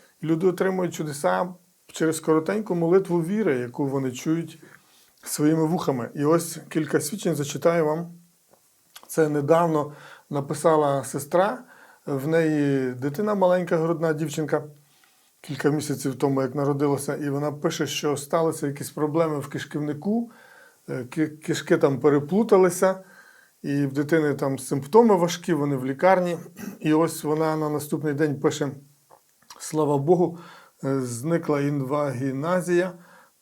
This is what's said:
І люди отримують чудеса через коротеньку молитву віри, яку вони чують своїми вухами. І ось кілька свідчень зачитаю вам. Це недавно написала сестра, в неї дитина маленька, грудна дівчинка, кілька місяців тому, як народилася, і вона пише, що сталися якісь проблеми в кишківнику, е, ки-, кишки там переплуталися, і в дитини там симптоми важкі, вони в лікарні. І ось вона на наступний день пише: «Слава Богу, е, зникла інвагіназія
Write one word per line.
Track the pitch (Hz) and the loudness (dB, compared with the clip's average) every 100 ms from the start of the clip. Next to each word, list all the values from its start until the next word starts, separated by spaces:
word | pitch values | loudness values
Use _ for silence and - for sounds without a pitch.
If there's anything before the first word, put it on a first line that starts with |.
| _ _ | _ _
І | 156 | -2
люди | 165 185 | 0 2
отримують | 180 190 185 175 | 0 0 0 -4
чудеса | 170 156 143 180 185 180 180 _ _ _ | -4 -8 -2 0 0 -2 -8 _ _ _
через | - 160 160 | -2 -2 0
коротеньку | - 156 160 208 202 175 | 2 2 2 -4 -2 0
молитву | 165 190 185 175 | 4 4 4 0
віри, | 165 208 196 127 | 0 0 0 0
яку | 123 123 139 | -2 -4 -2
вони | 135 131 | -2 -4
чують | 123 160 165 147 - - - _ _ _ _ | -4 -2 -2 -4 -12 -20 -20 _ _ _ _
своїми | - - 151 160 156 | -10 0 2 4 2
вухами. | 175 - 131 117 151 | 0 -2 -2 -4 -2
І | 147 | 2
ось | 165 - 156 - | 2 0 -10 -6
кілька | 165 147 156 | -4 0 -2
свідчень | 143 196 180 156 | -2 -4 -4 -2
зачитаю | 143 139 170 170 151 | -4 0 0 2 0
вам. | 156 170 - _ _ _ _ _ _ _ - - | -2 -6 -14 _ _ _ _ _ _ _ -20 -6
Це | - 156 | 0 2
недавно | 147 143 165 170 156 143 143 - - - | 2 4 4 4 2 -2 -8 -20 -20 -8
написала | 143 147 151 170 156 147 139 | -6 -4 0 4 4 4 0
сестра, | 123 147 - 175 202 254 - - - _ - | -2 -8 -2 2 2 0 -12 -20 -20 _ -6
в | 139 143 | -4 0
неї | 160 160 151 143 139 127 | 2 2 2 2 0 -2
дитина | 127 143 143 214 202 | -4 -6 -2 -2 2
маленька, | 185 180 175 170 | 2 2 2 0
грудна | 165 165 165 | 0 0 0
дівчинка, | 151 160 156 147 151 143 - _ _ _ _ _ _ | -2 -4 -4 -2 -2 -4 -16 _ _ _ _ _ _
кілька | - 139 147 | -12 -2 0
місяців | 147 - 139 143 123 | 0 -2 -4 -4 -2
тому, | 143 135 | 0 0
як | 131 147 | 0 0
народилася, | 139 143 147 139 - 143 | -2 0 0 0 -2 -6
і | 143 | -4
вона | 139 147 | -4 -4
пише, | 147 170 - 143 | -4 -4 -2 -4
що | - 151 143 | -2 -2 -2
сталися | - 170 160 156 143 | -2 0 0 0 -4
якісь | 139 131 | -6 -8
проблеми | - 151 160 160 147 | -4 -2 0 0 -2
в | 147 | -6
кишківнику, | 139 - 151 147 147 196 226 233 - - - - _ - | -8 -8 -6 -6 -6 -2 -2 -4 -12 -20 -20 -20 _ -10
е, | 135 | -8
ки-, | 120 160 156 | -6 -4 -4
кишки | 151 - 156 - 170 | -4 -6 -4 2 4
там | 147 127 | 4 4
переплуталися, | 147 143 143 190 233 196 180 180 190 185 - - - _ _ _ | 4 4 2 0 4 6 6 4 0 0 -8 -20 -20 _ _ _
і | 147 143 143 | -4 0 0
в | |
дитини | 139 139 165 151 | -2 0 2 2
там | 143 143 135 | 0 -2 -4
симптоми | - 139 139 220 240 185 | -4 -6 4 6 8 6
важкі, | 170 170 - | 2 -2 -2
вони | 156 143 139 | 0 0 -2
в | 131 | -4
лікарні. | 135 180 185 175 165 - - - - | 2 4 4 2 -4 -8 -14 -14 -4
І | 156 | 2
ось | 156 165 165 | 2 2 0
вона | 151 156 160 156 | -2 0 0 0
на | 151 | -2
наступний | 147 147 156 151 | -4 -4 -4 -2
день | 143 156 139 | 0 0 0
пише: | 156 - 147 - - _ _ - _ _ - - | -2 -2 -4 -6 -16 _ _ -20 _ _ -20 -16
«Слава | - 156 147 143 | -6 0 2 2
Богу, | 139 175 170 170 - - - _ | 4 4 4 -2 -16 -20 -20 _
е, | 135 135 | -2 -2
зникла | 123 117 147 170 165 143 | -2 -4 -2 -2 0 0
інвагіназія | 143 147 127 147 143 120 139 135 160 185 170 175 180 175 - - _ _ | 0 -2 -2 -2 -2 -2 -4 -4 -2 -2 2 0 0 -4 -20 -20 _ _